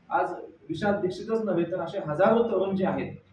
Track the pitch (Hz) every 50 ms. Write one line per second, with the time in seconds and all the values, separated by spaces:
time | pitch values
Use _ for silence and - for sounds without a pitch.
0 | _ - 160 - - - - - - - - _ - - 170 160 208 202 202 202
1 | 180 185 - - 208 220 226 220 208 196 170 170 170 165 185 175 170 156 196 190
2 | 156 151 147 170 196 226 226 233 233 - 196 185 190 190 190 185 190 - 135 139
3 | 120 - - - - _